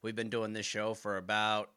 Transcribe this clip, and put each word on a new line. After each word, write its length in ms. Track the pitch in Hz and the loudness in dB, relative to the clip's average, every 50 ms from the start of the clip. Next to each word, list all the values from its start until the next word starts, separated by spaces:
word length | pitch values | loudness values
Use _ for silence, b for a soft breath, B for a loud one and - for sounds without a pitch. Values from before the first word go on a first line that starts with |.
We've 160 | - 110 110 | -4 -4 -2
been 120 | 113 113 110 | -2 -2 0
doing 220 | 110 117 110 110 | 0 0 0 0
this 140 | 110 110 101 | -2 -4 -4
show 280 | - - 107 107 110 110 | -4 -2 0 0 0 -2
for 220 | 107 - 104 101 | -2 -2 -2 -2
about 540 | 95 90 92 107 107 107 107 107 107 104 - _ | -2 0 2 2 4 4 4 2 2 0 -4 _